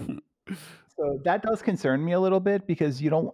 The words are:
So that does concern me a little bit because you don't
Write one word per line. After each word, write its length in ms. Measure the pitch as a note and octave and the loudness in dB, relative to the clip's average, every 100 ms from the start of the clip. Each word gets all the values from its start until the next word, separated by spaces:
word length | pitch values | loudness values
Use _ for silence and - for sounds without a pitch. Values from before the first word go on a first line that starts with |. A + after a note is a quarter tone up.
| - - - _ - F3 - - _ - | -10 -12 -16 _ -14 -14 -16 -20 _ -4
So 220 | D3 C#3 | -4 0
that 180 | F3 G3+ | 0 0
does 180 | G#3+ G#3+ | 0 0
concern 420 | - F3+ C#3 C3+ | 0 0 0 0
me 100 | E3 | 2
a 80 | F3+ | 2
little 200 | F#3+ F#3+ | 4 2
bit 260 | G3 G3 G3 | 2 0 0
because 360 | E3 D3+ C3 | 0 0 0
you 80 | D3+ | 0
don't 200 | D#3+ - | 2 0